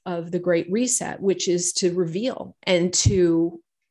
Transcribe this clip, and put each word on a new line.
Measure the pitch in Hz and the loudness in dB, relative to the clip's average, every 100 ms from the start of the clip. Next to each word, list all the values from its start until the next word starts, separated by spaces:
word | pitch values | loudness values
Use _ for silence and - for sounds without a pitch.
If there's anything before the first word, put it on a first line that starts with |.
| 185 | -6
of | 175 170 | -6 -4
the | 180 | -2
Great | 175 170 - | 2 0 2
Reset, | 208 247 - - - | 0 0 -2 -4 -4
which | 196 180 - | -2 0 0
is | 175 175 | 0 -2
to | - 190 | -2 0
reveal | 180 165 170 254 - 185 - | 0 -2 -2 -4 -6 -10 -8
and | - 180 180 | 0 2 2
to | 180 - 196 175 165 170 - - _ _ | 2 2 4 4 4 0 -4 -18 _ _